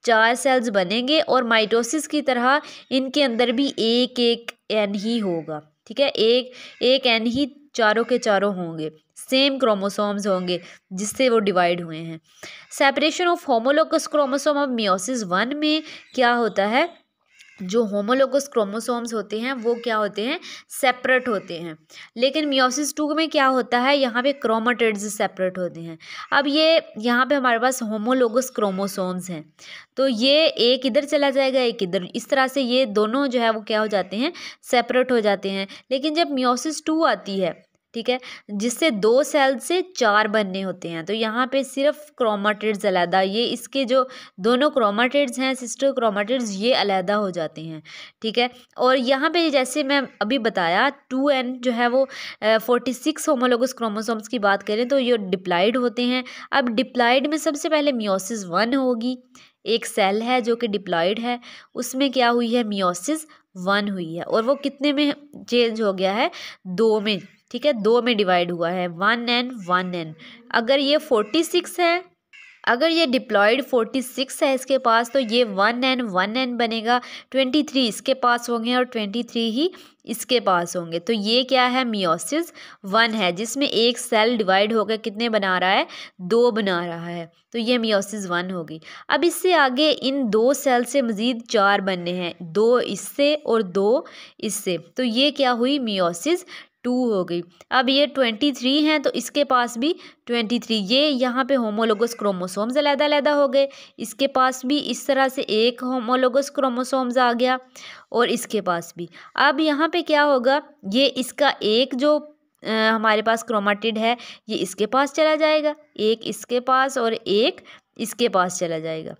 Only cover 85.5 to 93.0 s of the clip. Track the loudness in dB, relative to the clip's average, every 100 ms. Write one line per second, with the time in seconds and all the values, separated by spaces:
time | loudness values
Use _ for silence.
85.5 | 2 2 2 0 -8 -18 -10 0 4 4
86.5 | 2 0 -2 -4 -8 -8 -10 -10 _ _
87.5 | -6 0 0 2 0 -2 -8 -4 -4 -4
88.5 | -6 -8 -12 -16 -12 -2 0 0 0 2
89.5 | 4 2 2 2 2 -2 -2 0 2 2
90.5 | 2 2 0 0 0 0 -2 -2 -4 -2
91.5 | 2 4 2 0 -4 -4 -4 -6 -8 -4
92.5 | 2 4 4 0 -6